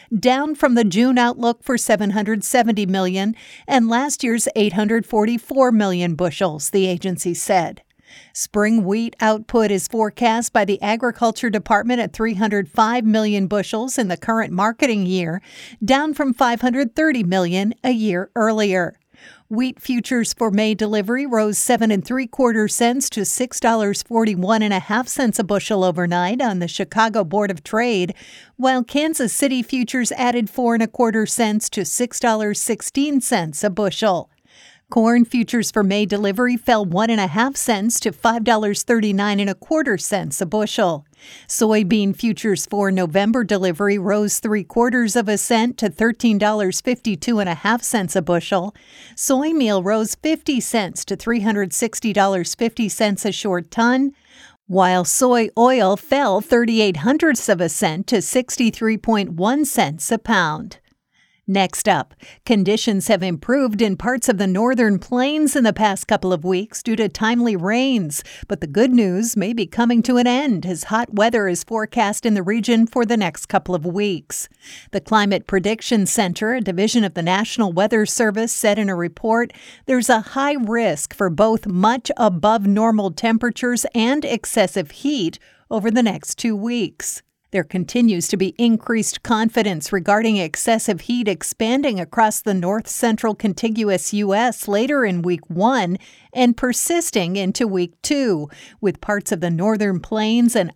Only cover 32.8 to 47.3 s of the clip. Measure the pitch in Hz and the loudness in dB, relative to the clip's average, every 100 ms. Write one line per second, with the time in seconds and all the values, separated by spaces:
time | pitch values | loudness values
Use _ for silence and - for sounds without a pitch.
32.8 | - 269 294 277 - 214 160 143 208 185 | -2 -2 0 0 0 -2 -2 -4 -4 0
33.8 | 202 - 214 170 - _ _ - - _ | -2 0 0 0 -4 _ _ -20 -20 _
34.8 | _ 240 226 240 233 247 214 240 202 220 | _ 2 4 4 4 2 0 0 0 0
35.8 | 196 202 208 208 202 196 247 247 - 220 | 2 2 0 0 0 0 0 0 2 2
36.8 | 190 175 226 220 185 185 254 269 - 208 | 2 0 2 0 0 0 0 -2 -2 0
37.8 | 220 - - - 233 233 220 220 208 202 | 0 -2 -4 0 0 2 2 2 0 -2
38.8 | - 233 214 196 208 202 202 190 - 311 | 0 2 2 0 0 0 -2 -4 -2 -2
39.8 | 285 190 - 196 160 - 170 214 208 - | 0 -2 -2 -4 -4 -6 -2 -2 -2 0
40.8 | 185 147 - _ - - - - 220 214 | 0 0 -8 _ -20 -20 -10 0 2 4
41.8 | 185 214 196 185 233 - 220 175 - 208 | 4 2 2 0 -2 -2 -2 -2 -2 -2
42.8 | 196 190 175 180 202 247 202 202 185 165 | 0 2 2 0 2 0 0 0 0 0
43.8 | 202 202 175 208 208 - 220 208 175 233 | 0 0 0 0 0 -2 -2 -2 -2 0
44.8 | 240 247 226 240 214 202 - 233 240 - | 2 2 0 0 0 -2 0 2 0 -2
45.8 | 208 - 226 226 233 202 208 214 190 - | -4 0 -2 2 2 2 2 0 -2 -2
46.8 | - 240 226 196 - | -4 -4 -4 -4 -2